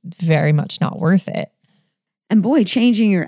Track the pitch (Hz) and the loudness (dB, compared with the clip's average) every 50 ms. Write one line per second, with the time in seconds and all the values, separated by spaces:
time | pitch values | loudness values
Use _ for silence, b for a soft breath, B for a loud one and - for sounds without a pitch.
0 | - 170 - - 175 165 156 147 151 151 151 147 - - - - - - - - | -18 -16 -10 -6 -2 0 0 2 2 2 2 0 0 -4 -6 -6 -6 -6 -4 -2
1 | - 165 196 175 - - - - - - _ _ _ _ _ _ _ _ _ _ | 0 2 2 2 0 -2 -8 -8 -10 -10 _ _ _ _ _ _ _ _ _ _
2 | _ _ _ _ _ - 220 208 175 240 311 294 202 - - 254 233 247 226 214 | _ _ _ _ _ -2 0 0 2 2 2 2 2 0 0 2 2 2 2 2
3 | 226 208 190 175 - | 2 2 2 0 0